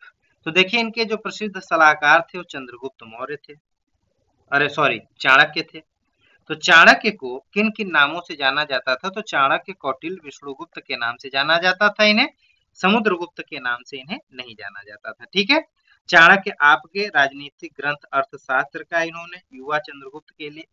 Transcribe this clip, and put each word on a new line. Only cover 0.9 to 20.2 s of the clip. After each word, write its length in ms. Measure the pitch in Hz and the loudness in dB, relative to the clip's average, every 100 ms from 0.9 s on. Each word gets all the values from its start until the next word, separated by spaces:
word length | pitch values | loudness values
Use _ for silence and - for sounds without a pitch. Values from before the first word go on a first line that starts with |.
| 226 220 | -4 -6
जो 120 | 214 | -6
प्रसिद्ध 420 | 196 - 214 185 | -8 -10 -10 -12
सलाहकार 640 | - 165 156 147 147 165 | -4 4 4 4 4 4
थे 140 | 165 180 | 2 -14
वो 60 | |
चंद्रगुप्त 600 | 170 143 127 120 135 _ 113 | -12 -14 -14 -14 -16 _ -20
मौर्य 300 | 113 131 147 | -16 -14 -14
थे, 140 | _ 151 _ _ _ _ _ _ _ _ - | _ -20 _ _ _ _ _ _ _ _ -4
अरे 180 | 143 143 | -2 0
sorry 300 | 156 139 113 _ _ | 0 -2 -2 _ _
चाणक्य 460 | 139 135 151 165 156 | 4 6 6 0 -12
थे। 160 | 160 _ _ _ _ _ _ - | -16 _ _ _ _ _ _ -12
तो 60 | 156 | -6
चाणक्य 560 | - 165 190 254 220 | 4 8 8 6 2
को 260 | 208 127 131 _ | -6 -12 -12 _
किन 160 | 202 220 | -2 -2
किन 180 | 214 196 | -4 -4
नामों 280 | 151 143 170 | 0 0 0
से 140 | 170 151 | -10 -4
जाना 280 | 135 143 | -2 -2
जाता 320 | 143 127 135 127 | -2 -4 -2 -4
था? 140 | 190 | -4
तो 120 | 196 | -10
चाणक्य 520 | - 156 135 151 - | -6 0 0 0 -4
कौटिल्य 460 | - 139 127 160 185 | -10 -8 -6 -10 -12
विष्णुगुप्त 560 | 151 - 143 135 165 165 | -14 -18 -16 -16 -16 -20
के 180 | - 127 | -12 -6
नाम 180 | 117 120 | -6 -8
से 120 | 139 | -8
जाना 280 | 135 147 170 | -4 0 2
जाता 320 | 185 185 208 | 2 2 0
था 140 | 208 | 2
इन्हें, 240 | 208 214 294 _ _ _ _ - | 2 2 -2 _ _ _ _ -4
समुद्रगुप्त 600 | 185 226 208 175 175 - | 0 0 0 -4 -6 -14
के 180 | - 147 | -16 -10
नाम 240 | 123 120 | -6 -8
से 140 | 127 139 | -10 -18
इन्हें 220 | 135 269 _ | -14 -14 _
नहीं 220 | 127 123 107 | -18 -18 -16
जाना 280 | 101 101 | -18 -18
जाता 280 | 104 104 113 | -20 -18 -18
था। 140 | 110 120 | -18 -6
ठीक 240 | 185 202 | -4 0
है, 140 | 302 - _ _ _ - | -2 -2 _ _ _ 2
चाणक्य 440 | 170 170 190 202 - | 6 8 6 2 0
आपके 460 | 147 156 - 196 208 | 2 2 0 -8 -4
राजनीतिक 640 | 147 135 139 143 _ 165 - | 0 0 -2 -18 _ -20 -8
ग्रंथ 280 | 143 147 _ | -8 -8 _
अर्थशास्त्र 680 | 139 135 139 - 131 143 160 | -4 -4 -10 -4 -4 -4 -10
का 180 | 156 170 | -6 -4
इन्होंने 400 | 165 165 170 180 _ | -4 -8 -18 -20 _
युवा 260 | 131 135 151 | -20 -6 -6
चंद्रगुप्त 500 | 151 143 139 151 | -6 -20 -18 -20